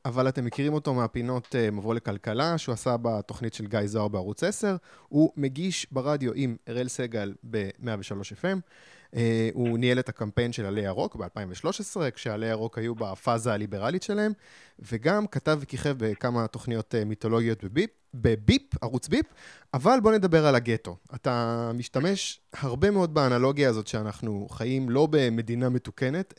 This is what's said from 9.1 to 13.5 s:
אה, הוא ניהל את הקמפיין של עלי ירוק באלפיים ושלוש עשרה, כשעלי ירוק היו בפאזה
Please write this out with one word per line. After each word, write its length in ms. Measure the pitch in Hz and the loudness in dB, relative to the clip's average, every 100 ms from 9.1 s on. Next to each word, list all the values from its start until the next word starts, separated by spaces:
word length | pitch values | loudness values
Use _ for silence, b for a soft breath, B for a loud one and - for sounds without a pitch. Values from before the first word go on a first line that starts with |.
| 117 | 0
אה, 340 | 117 113 113 | 2 2 0
הוא 240 | 117 120 117 | 0 0 2
ניהל 200 | 123 127 | 4 2
את 100 | 123 | 0
הקמפיין 420 | - 107 123 120 | -6 -4 0 -2
של 140 | 120 98 | -2 -4
עלי 160 | 104 | -2
ירוק 340 | 98 95 - 113 | -2 -2 -4 -4
באלפיים 320 | 90 110 92 | -8 -6 -8
ושלוש 280 | 98 160 208 | -4 -4 -4
עשרה, 320 | 202 202 139 | -6 -4 -4
כשעלי 340 | - 120 104 113 | -4 -4 -2 -2
ירוק 320 | 110 113 117 | -2 -4 -4
היו 180 | 117 113 | -4 -4
בפאזה 580 | 104 95 - 117 117 | -6 -4 0 0 2